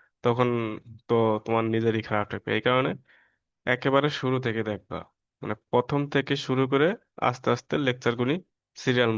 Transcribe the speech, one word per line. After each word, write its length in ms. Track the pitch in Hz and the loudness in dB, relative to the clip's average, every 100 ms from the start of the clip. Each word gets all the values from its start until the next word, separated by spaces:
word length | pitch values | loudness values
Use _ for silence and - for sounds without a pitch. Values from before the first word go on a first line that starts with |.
| _ _ | _ _
তখন 240 | 120 120 123 117 110 107 117 110 - | 0 2 2 0 -4 -8 -14 -12 0
তো 100 | 117 110 107 | 2 2 0
তোমার 200 | 113 113 113 | 0 0 0
নিজেরই 280 | 113 113 110 - | 0 0 0 -2
খারাপ 180 | 107 104 | -2 -2
লাগবে। 180 | 101 - 107 | -6 -4 0
এই 60 | 123 | 2
কারণে 240 | 127 104 - _ _ _ _ _ _ 123 | 2 0 -4 _ _ _ _ _ _ -2
একেবারে 340 | 123 139 139 147 - | 0 2 2 2 0
শুরু 160 | 131 131 123 | -2 -2 -2
থেকে 160 | 110 107 | -4 -4
দেখবা, 280 | 98 - 82 - _ _ _ | -6 -8 -12 -12 _ _ _
মানে, 120 | 104 107 _ | -8 -8 _
প্রথম 280 | 123 - 143 143 | 0 2 -2 0
থেকে 200 | 143 135 139 - | -2 0 -2 0
শুরু 180 | 131 131 | 0 2
করে 160 | 135 160 233 _ - 123 | 4 2 0 _ -2 -2
আস্তে 200 | 123 123 | 0 0
আস্তে 200 | 120 - 156 135 | -2 -2 -2 0
লেকচারগুলি 480 | 127 123 120 123 180 - _ _ - | 0 -2 0 0 -2 -6 _ _ -6
সিরিয়াল 300 | 131 123 117 | 0 2 2